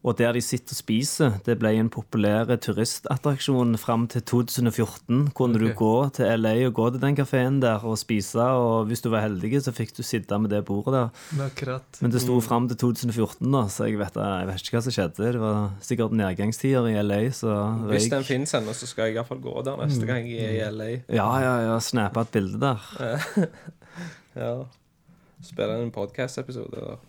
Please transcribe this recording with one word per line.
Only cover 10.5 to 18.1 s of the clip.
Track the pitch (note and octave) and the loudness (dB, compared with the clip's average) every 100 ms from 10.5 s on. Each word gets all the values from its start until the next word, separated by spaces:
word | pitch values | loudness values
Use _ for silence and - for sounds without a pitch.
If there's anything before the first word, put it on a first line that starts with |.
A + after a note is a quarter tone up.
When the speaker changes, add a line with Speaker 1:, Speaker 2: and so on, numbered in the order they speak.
| G#2 G#2 | 0 0
Speaker 1:
bordet | G2+ A#2+ | -2 0
der. | C3+ A#2 - - D3 | 0 0 -4 -8 -6
Speaker 2:
Men | C3+ | -6
akkurat. | - C3 C3 - - | -6 -8 -8 -12 -2
Speaker 1:
Men | B2 | 0
det | A#2+ | 2
sto | B2+ B2 | 2 2
Speaker 3:
Mm. | |
Speaker 1:
fram | A2+ A#2+ B2 | 2 2 0
til | A#2+ | 0
to | B2 | 0
tusen | A2+ A#2+ | 0 -2
og | A2+ | 0
fjorten | A2 - A#2+ | -2 0 0
da, | C#3 G#2 | 2 0
så | - A2 | -2 -2
jeg | G#2+ | 0
vet, | G2 | -2
jeg | G#2 G2+ F#2+ F#2 | -2 -2 -2 -4
vet | F#2+ | -6
ikke | - A#2+ | -2 -2
hva | |
som | B2 | 0
skjedde. | A#2 F2 E2+ A2 | 0 -2 0 -2
Det | B2 | 0
var | A2 G#2 G2+ G2 | 0 0 -2 -4
sikkert | - A#2+ A2+ | -4 0 2
nedgangstider | A2 F#2+ F2+ G#2 A2 C3+ C3 A#2 | 2 0 0 -2 0 2 2 2
i | G#2+ | 2
L | G#2 | 2
A, | G2+ A#2+ | 2 0
så | - A2+ G#2 G#2 A2+ G#2+ | -2 -2 0 0 -2 0
Speaker 3:
Hvis | G#2+ | 0
Speaker 1:
røyk. | |
Speaker 3:
den | A#2 | 2